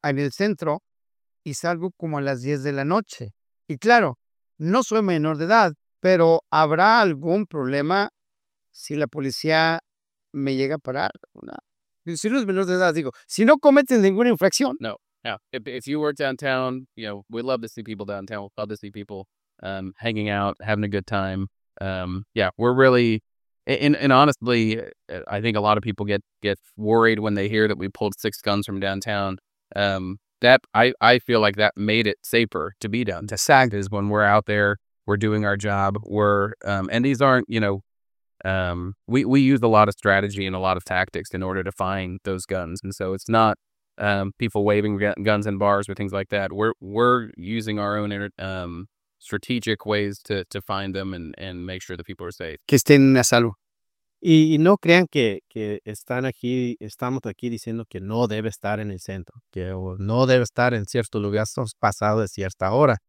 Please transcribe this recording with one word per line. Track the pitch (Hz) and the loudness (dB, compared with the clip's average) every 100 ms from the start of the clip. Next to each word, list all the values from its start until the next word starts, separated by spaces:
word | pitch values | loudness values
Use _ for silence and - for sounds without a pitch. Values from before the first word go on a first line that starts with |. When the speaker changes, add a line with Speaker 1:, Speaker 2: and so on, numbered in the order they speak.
Speaker 1:
en | 147 139 | -2 -2
el | 143 | -2
centro | - 208 185 156 151 _ _ _ _ _ _ | 0 -2 0 -4 -6 _ _ _ _ _ _
y | - | -12
salgo | 135 170 170 180 _ | -6 -4 -4 -6 _
como | 165 151 | -6 -4
a | |
las | 139 131 | -4 -4
diez | 127 147 | -4 -4
de | 143 | -4
la | 139 | -4
noche. | 139 196 208 - 107 _ _ _ - | -2 -2 -4 -14 -16 _ _ _ -12
Y | 147 | -2
claro, | 214 240 175 120 _ _ _ _ | 4 4 4 -4 _ _ _ _
no | 156 226 | 0 0
soy | 233 220 | 2 0
menor | 202 165 151 151 | 2 0 0 -2
de | 165 | 4
edad, | 226 190 147 _ _ | 4 4 0 _ _
pero | 185 180 165 165 _ | 2 6 6 4 _
¿habrá | 151 156 160 202 233 | 2 2 4 4 4
algún | 202 139 160 190 208 | 2 0 -2 -2 -2
problema | 156 127 143 147 190 208 _ _ _ _ _ _ | -6 -2 -2 0 0 -2 _ _ _ _ _ _
si | - - 151 | -20 -10 -4
la | 143 | -4
policía | 156 135 123 156 160 160 165 _ _ _ _ _ | -4 -6 -4 0 2 2 -2 _ _ _ _ _
me | 147 139 131 | -6 -4 -2
llega | 135 151 | -2 -4
a | |
parar? | - 131 185 - _ | -6 -4 -6 -8 _
Una-". | - - - _ _ _ _ 170 165 | -20 -18 -18 _ _ _ _ -10 -6
Si | 214 | -2
no | 269 | -2
es | 208 | 0
menor | 190 185 | -2 -2
de | |
edad, | 180 180 | 0 0
digo, | 160 135 - _ | 0 -6 -10 _
si | - | 2
no | 226 294 | 6 6
cometen | 294 277 277 240 | 8 6 4 4
ninguna | 196 190 240 | 4 4 2
infracción. | 196 185 - 269 294 | 4 2 2 -2 -2
Speaker 2:
No, | 113 101 _ _ | -8 -10 _ _
no. | 120 101 _ | -10 -10 _
If, | 131 110 | -12 -10
if | 127 131 | -12 -6
you | 151 | -2
work | 151 143 | -2 -2
downtown, | 139 127 143 131 131 127 131 - | -4 -2 -2 -2 -2 -6 -12 -12
you | 110 | -10
know, | 101 _ | -10 _
we | 117 | -8
love | 123 131 | -4 -4
to | 113 | -6
see | - | -14
people | 110 104 101 | -12 -10 -8
downtown. | 101 98 107 | -10 -10 -12
We | 101 - | -12 -12
love | 107 | -10
to | 107 | -10
see | 104 | -12
people, | 104 101 98 98 _ _ _ | -16 -14 -14 -16 _ _ _
um, | 95 98 95 - | -10 -8 -10 -8
hanging | 117 107 104 | -6 -4 -2
out, | 101 101 - | -2 -2 -4
having | 104 104 | -4 -2
a | 104 | -2
good | 101 92 | -4 -4
time. | 101 95 95 98 _ _ - | -4 -4 -6 -8 _ _ -10
Um, | 95 92 90 92 101 | -8 -6 -6 -8 -6
yeah, | 113 95 - | -2 -2 0
we're | 120 | 0
really, | 127 131 123 117 110 _ _ _ _ - | 4 6 6 2 0 _ _ _ _ -6
a-, | 135 | 0
and, | 143 147 | 2 2
and | 139 | 4
honestly, | 131 147 - 117 117 110 110 | 4 4 2 0 0 0 -2
uh, | - _ - 90 - | -8 _ -16 -14 -8
I | 101 | -4
think | 113 104 | -2 0
a | |
lot | 104 107 | 2 2
of | |
people | 107 98 104 | 0 -6 -2
get, | 101 _ _ | -4 _ _
get | 104 98 _ - | -4 -4 _ -6
worried | 107 113 113 107 | 2 4 6 4
when | 107 | -2
they | 101 101 | -2 -2
hear | 110 107 | 0 0
that | 92 | 0
we | 98 | -6
pulled | - 104 - | -4 -6 -4
six | 110 - | -8 -6
guns | 107 101 101 | -4 -2 -4
from | 98 | -6
downtown. | 98 98 113 104 98 95 _ _ _ | -4 -4 -4 -4 -4 -8 _ _ _
Um, | 98 101 95 92 98 _ _ | -2 -2 -2 -6 -12 _ _
that, | 120 131 _ | 6 6 _
I, | - 123 - | 2 2 4
I | 113 123 | 4 4
feel | - 117 | 4 2
like | 107 98 | 2 2
that | 107 - | 0 0
made | 104 113 107 | 0 0 0
it | - | -4
safer | - 117 110 90 82 - | -2 0 0 -4 -8 -8
to | 110 | -6
be | 113 | -4
downtown. | 110 87 104 107 | -4 -6 -8 -4
Speaker 1:
Exacto. | - 139 127 | 4 6 6
Speaker 2:
Is | 104 98 | 0 -4
when | 104 101 | -4 0
we're | 104 | 2
out | 101 107 104 | 4 4 2
there, | 104 101 101 _ _ | 0 0 -2 _ _
we're | - 101 | -4 0
doing | 107 107 | 0 0
our | 104 101 | 0 -2
job, | 104 101 98 104 | -2 0 0 -2
we're, | 110 104 104 101 101 - | -4 0 2 2 0 -6
um, | - 98 95 | -4 -4 -2
and | 117 | 0
these | 131 127 | 0 2
aren't, | 139 127 - | 4 4 2
you | 113 | -2
know, | 104 98 _ _ _ _ _ _ | 0 -2 _ _ _ _ _ _
um, | 92 95 90 87 92 101 - | -4 -2 -2 -6 -8 -12 -2
we, | 127 | 0
we | 113 139 | 2 4
use | 135 135 | 4 2
a | 117 | 4
lot | 107 104 | 6 4
of | |
strategy | - 104 98 101 101 95 | 2 0 2 0 -4 -6
and | |
a | 92 | -4
lot | 92 92 | -2 -2
of | |
tactics | - 92 95 - - | -4 -4 -4 -6 -8
in | 92 | -8
order | 95 95 | -6 -4
to | 92 | -6
find | - 92 98 92 92 | -6 -4 -4 -6 -8
those | 101 92 - | -6 -8 -6
guns. | 95 82 90 | -6 -6 -10
And | 98 | -12
so | - 95 | -8 -6
it's | 95 - | -6 0
not, | 113 110 101 _ _ _ - | 2 4 0 _ _ _ -6
um, | 104 98 98 - | -2 -2 -4 -6
people | 117 107 | -4 0
waving | 101 104 104 101 | 2 2 0 -2
gu-, | 104 - | -2 -2
guns | 101 104 104 | -2 0 -2
in | 98 | 0
bars | 101 101 101 | 0 0 -2
or | |
things | 98 98 | -8 -6
like | 98 95 | -6 -4
that. | 101 98 | -4 -4
We're, | 95 110 - | -2 -2 -2
we're | 92 104 120 123 110 - | -6 0 2 2 -2 -12
using | 90 113 110 104 | -8 -6 -4 -4
our | 101 104 | -4 -4
own | 104 | -4
inter-, | 101 101 - | -6 -10 -10
um, | 95 95 87 85 98 _ _ _ | -10 -8 -8 -12 -16 _ _ _
strategic | - 104 - 123 113 104 | -8 -8 -4 -4 -2 -4
ways | 104 104 101 101 - | -2 -2 -2 -6 -6
to, | 101 87 | -6 -6
to | 101 | -10
find | - 98 98 | -6 -6 -6
them | 95 95 | -6 -8
and, | 90 80 - | -10 -12 -14
and | 95 90 90 | -14 -12 -12
make | 92 | -12
sure | - 90 | -12 -14
that | 85 | -14
people | 92 | -14
are | 87 | -14
safe. | - 82 73 - | -12 -12 -12 2
Speaker 1:
Que | 147 | 2
estén | - 143 135 131 | 8 8 8 6
a | |
salvo. | 120 123 117 101 _ _ _ _ _ _ | 4 2 2 -4 _ _ _ _ _ _
Speaker 3:
Y, | 180 160 156 | 4 6 6
y | 151 | 6
no | 165 202 | 4 4
crean | 165 175 175 | 6 4 4
que, | 147 117 95 _ | 2 0 -2 _
que | 113 104 104 | -8 -6 -6
están | - 104 - 123 131 | -8 -14 -6 -4 -4
aquí, | - 123 127 123 113 | -6 -4 -2 -2 -6
estamos | 107 - 123 131 | -14 -8 -6 -6
aquí | 117 95 123 | -8 -8 -8
diciendo | 113 - 113 110 | -8 -8 -10 -10
que | 95 | -12
no | 95 113 117 | -6 -2 0
debe | 107 110 | -2 -6
estar | - 101 107 | -6 -6 -4
en | 104 | -6
el | 92 | -10
centro, | - 98 87 117 _ | -10 -12 -12 -20 _
que | 95 92 | -10 -8
o | 92 92 92 | -8 -8 -6
no | 98 120 131 | -2 2 4
debe | 127 | 4
estar | 117 - 123 | 2 0 0
en | 117 101 | 0 -2
cierto | 120 110 107 | -4 -4 -4
lugar | 101 101 110 | -2 -2 -2
so-, | - 117 - | -4 -8 -2
pasado | 107 - 107 110 | -2 0 0 0
de | 101 | -2
cierta | - 95 - 95 | -4 -8 -4 -2
hora. | 120 147 104 | 4 4 2